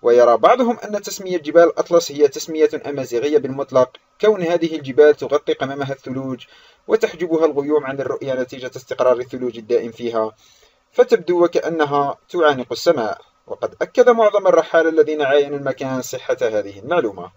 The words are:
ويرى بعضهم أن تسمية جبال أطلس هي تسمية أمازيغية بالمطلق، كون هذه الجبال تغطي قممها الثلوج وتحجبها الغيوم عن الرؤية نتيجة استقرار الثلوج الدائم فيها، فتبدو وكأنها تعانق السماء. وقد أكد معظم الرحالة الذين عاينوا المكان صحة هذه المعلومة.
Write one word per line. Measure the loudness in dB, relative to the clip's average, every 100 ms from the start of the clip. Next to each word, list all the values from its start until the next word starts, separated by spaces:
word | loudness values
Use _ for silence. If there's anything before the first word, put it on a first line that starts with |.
ويرى | 4 6 6 6
بعضهم | 4 4 2 -2
أن | -6 -10
تسمية | -10 -12 -6 -6
جبال | 2 4 4 2
أطلس | 0 0 0
هي | 0 0
تسمية | 0 -8 0 0 0 -8
أمازيغية | -8 -4 -4 0 0
بالمطلق، | -2 -8 -2 2 2 -2 _ _
كون | 0 2
هذه | 0 -2 -2 -6
الجبال | -6 4 6
تغطي | 6 0 -4 -2
قممها | -6 -6 -8 -8
الثلوج | -10 -10 -10 -8 -12 -14 _ _ _ -4
وتحجبها | -2 -2 -4 -4 0 2
الغيوم | 0 0 0 -2
عن | -8
الرؤية | -6 -6 -6
نتيجة | -6 -6 -8 -12 -14
استقرار | -12 -2 2 2
الثلوج | -2 -6 -8 -8
الدائم | -2 -2 -2
فيها، | -8 -6 -4 -4 _ _ _ _ _ _
فتبدو | 0 2 2 0 0
وكأنها | 2 0 -4 -2 0 0 -2 -6 _
تعانق | 0 2 0 -6
السماء. | -4 0 0 -2 -6 _ _ _
وقد | -8 -8 -6
أكد | -4 2 4
معظم | 4 2 2 2
الرحالة | 2 2 2 2
الذين | 2 0 0
عاينوا | 0 2 0 -4
المكان | -6 -6 -6 -6
صحة | -8 -12 -6 -4
هذه | -2 -2 -6 -12
المعلومة. | -4 -2 -2 -6 -16